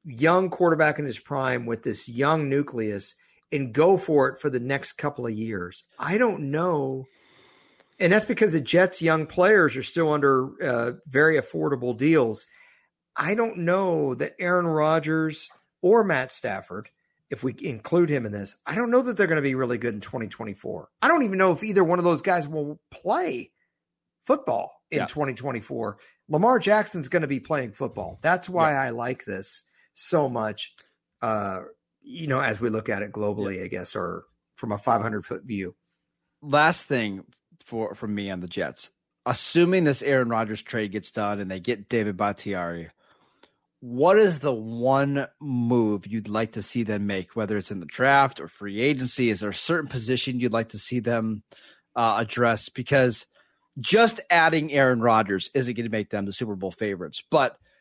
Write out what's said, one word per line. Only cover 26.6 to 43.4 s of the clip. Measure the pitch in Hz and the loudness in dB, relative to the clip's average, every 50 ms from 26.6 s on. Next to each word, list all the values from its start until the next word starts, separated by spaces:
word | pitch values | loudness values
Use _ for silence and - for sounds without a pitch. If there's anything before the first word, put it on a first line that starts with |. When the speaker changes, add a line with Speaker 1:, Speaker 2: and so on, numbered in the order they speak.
| 165 196 208 214 208 - - 175 143 127 | 4 4 4 4 2 0 -6 -8 -8 -2
Speaker 1:
gonna | - 175 156 135 | 0 0 0 0
be | 139 127 | -4 -6
playing | - - 160 143 127 113 | -4 -4 -4 -4 -4 -6
football. | 104 - 139 117 - 104 101 85 92 - | -6 -8 -8 -8 -6 -8 -10 -10 -10 -4
That's | - 156 180 180 175 - | 0 0 0 0 -2 -4
why | 180 175 160 156 147 | 0 2 2 2 2
Speaker 2:
Yeah. | 139 | 0
Speaker 1:
I | 135 123 | -2 -2
like | 117 117 117 123 131 - - | -4 -4 -6 -6 -6 -8 -8
this | - 104 95 95 - - - - _ _ _ _ _ _ | -10 -10 -10 -10 -12 -14 -16 -18 _ _ _ _ _ _
so | - - - - 160 147 131 | -14 -8 0 0 2 2 2
much, | 123 117 110 107 104 - - - _ _ _ _ _ _ _ _ _ _ | 0 -2 -4 -4 -4 -6 -12 -14 _ _ _ _ _ _ _ _ _ _
uh, | - 113 110 107 101 98 95 92 - - - _ _ _ _ _ | -4 -2 -2 -2 -2 -4 -6 -8 -10 -14 -18 _ _ _ _ _
you | _ - - 170 165 147 | _ -18 -14 -10 -4 -2
know, | 131 131 | -2 0
as | 139 123 110 101 | 0 -2 -2 -2
we | 117 117 | -2 -2
look | 107 110 110 - | -2 -2 -2 -4
at | 107 98 | -4 -4
it | 104 104 101 | -4 -8 -6
globally, | 104 104 104 104 104 101 98 98 92 | -6 -4 -4 -4 -4 -4 -6 -6 -6
Speaker 2:
Yeah. | 92 | -8
Speaker 1:
I | 92 | -8
guess, | - 92 90 - - | -8 -8 -10 -8 -8
or | 104 92 87 87 82 - _ _ _ _ _ _ | -6 -6 -6 -8 -10 -14 _ _ _ _ _ _
from | - - 110 | -10 -6 -6
a | 104 104 | -6 -4
five | - - 117 113 | 0 0 2 2
hundred | 107 113 107 104 95 | 2 -2 -4 -6 -6
foot | - - - - | -8 -10 -10 -8
view. | 135 110 98 95 - - _ _ _ _ _ _ _ _ _ _ _ _ _ | -8 -6 -6 -6 -8 -10 _ _ _ _ _ _ _ _ _ _ _ _ _
Speaker 2:
Last | - 147 139 147 151 160 175 - - | -8 0 2 4 4 4 2 0 -4
thing | - 143 123 113 104 98 95 - _ _ _ _ _ _ _ _ | -4 -2 -2 -2 -2 -4 -8 -12 _ _ _ _ _ _ _ _
for, | - 123 113 110 - 98 | -10 -8 -6 -6 -6 -6
from | - - 107 104 | -8 -8 -6 -4
me | 104 101 98 | -4 -4 -6
on | 95 87 | -6 -8
the | 87 87 | -8 -8
Jets. | - 98 87 67 62 - - - _ _ _ _ _ _ _ | -6 -6 -6 -6 -6 -12 -18 -20 _ _ _ _ _ _ _
Assuming | 123 127 - - - - 165 175 175 185 185 170 | -6 -6 -4 -6 0 4 4 6 6 6 4 4
this | 147 139 135 | 4 2 2
Aaron | - 143 139 131 127 117 | 0 2 2 2 2 2
Rodgers | 117 113 113 104 110 101 | 0 0 0 -2 -4 -8
trade | - - - 117 107 101 | -10 -6 -4 -4 -4 -2
gets | 95 107 87 - | -4 -6 -8 -8
done | - 113 107 104 104 101 | -6 -4 -2 -2 -2 -4
and | 101 92 | -4 -6
they | 95 95 | -8 -6
get | 87 - 120 101 101 - | -4 -4 -4 -4 -4 -2
David | - 117 107 104 98 | 0 0 0 0 -2
Bakhtiari, | 90 104 101 98 - - 104 98 92 87 85 85 85 82 85 - _ _ _ _ _ _ _ _ _ | 0 -2 -2 -2 -4 -6 -6 -6 -4 -4 -6 -6 -8 -10 -14 -16 _ _ _ _ _ _ _ _ _